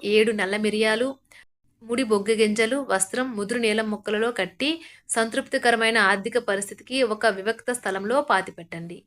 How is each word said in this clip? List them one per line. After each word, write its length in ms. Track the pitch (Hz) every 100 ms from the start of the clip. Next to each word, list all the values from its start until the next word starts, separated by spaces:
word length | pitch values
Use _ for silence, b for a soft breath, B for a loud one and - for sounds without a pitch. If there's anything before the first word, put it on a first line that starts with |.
| 202 214
ఏడు 180 | 220 214
నల్ల 180 | 185 208 214
మిరియాలు, 440 | 214 220 220 254 269 _ B - _ _ _ 226
ముడి 140 | 240 247
బొగ్గు 240 | 208 202 220
గింజలు, 360 | 214 214 226 269 269
వస్త్రం 340 | 190 190 233 262 220
ముదురు 220 | 202 247 226
నీలం 220 | 214 220
మొక్కలలో 360 | 208 - 214 226 240
కట్టి 300 | 175 - 277 330 B B _ 233
సంతృప్తికరమైన 840 | 226 220 262 269 240 233 226 226 196
ఆర్థిక 260 | 202 208 240 233
పరిస్థితికి 480 | 196 196 208 - 254 247 214
ఒక 100 | 226 190
వివిక్త 320 | 196 220 - 240
స్థలంలో 400 | 202 190 202 262 294
పాతిపెట్టండి. 680 | 196 185 - 170 165 170 170